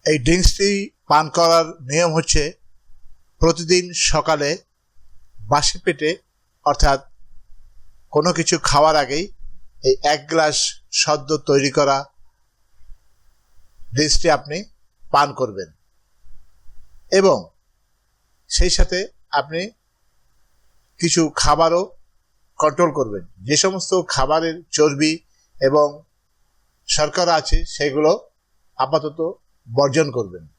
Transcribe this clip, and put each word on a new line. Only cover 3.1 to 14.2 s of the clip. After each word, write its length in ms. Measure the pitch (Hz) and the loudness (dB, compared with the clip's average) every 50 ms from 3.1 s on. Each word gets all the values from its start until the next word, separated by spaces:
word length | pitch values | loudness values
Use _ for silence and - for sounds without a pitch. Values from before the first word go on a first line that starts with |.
| - - _ _ _ _ | -20 -20 _ _ _ _
প্রতিদিন 540 | - 165 160 165 170 160 180 180 180 180 | 2 2 2 0 0 0 0 0 0 -2
সকালে 680 | 170 - - - - 156 - - 156 147 143 143 165 196 _ _ _ _ _ _ _ - - - - - - - _ - | -6 -2 0 2 2 2 2 0 0 0 0 -4 -4 -6 _ _ _ _ _ _ _ -20 -20 -20 -20 -20 -20 -20 _ -16
বাসি 380 | - 104 139 147 143 - - 180 | -4 -2 0 0 0 0 -4 -2
পেটে, 400 | - 190 170 - 151 151 180 - _ _ _ _ _ _ _ _ _ | -4 -4 -4 -2 -4 -4 -4 -4 _ _ _ _ _ _ _ _ _
অর্থাৎ 460 | 147 143 - - 147 139 135 - - - _ - - - - - _ - - - - - - - - - - - _ | -2 2 4 4 2 2 0 -4 -14 -20 _ -20 -18 -18 -20 -18 _ -20 -20 -20 -20 -20 -20 -20 -20 -20 -20 -20 _
কোনো 220 | - 151 151 180 | -2 0 0 0
কিছু 260 | 175 165 160 - 180 156 | 0 0 0 -2 -2 -2
খাওয়ার 340 | - - - - 151 156 156 | 0 2 4 4 4 6 4
আগেই 360 | 151 139 123 139 156 190 - - - - - - - - - _ - - | 2 0 0 -4 -6 -6 -8 -10 -14 -12 -12 -12 -12 -14 -16 _ -2 0
এই 120 | 131 131 - - | 0 0 2 2
এক 220 | 147 151 151 143 - | 0 0 0 -2 -2
গ্লাস 540 | 165 160 156 151 143 - - - - - - _ | 0 2 2 2 0 -2 -4 -4 -6 -12 -16 _
সদ্য 460 | - - - 156 151 147 131 139 156 147 | -4 -2 0 0 0 -2 -2 -4 -4 -4
তৈরি 320 | - - 139 139 135 143 | 0 2 2 2 2 2
করা 340 | 127 156 143 139 135 135 139 - _ _ - - _ _ _ _ _ _ _ _ _ - - - - _ _ _ _ _ _ _ _ _ _ _ _ - - _ _ - - - | 0 2 2 2 0 0 -2 -8 _ _ -20 -20 _ _ _ _ _ _ _ _ _ -20 -16 -16 -16 _ _ _ _ _ _ _ _ _ _ _ _ -20 -20 _ _ -16 -14 -8
ড্রিঙ্কসটি 380 | - 143 151 151 - - | -2 -2 0 2 2 2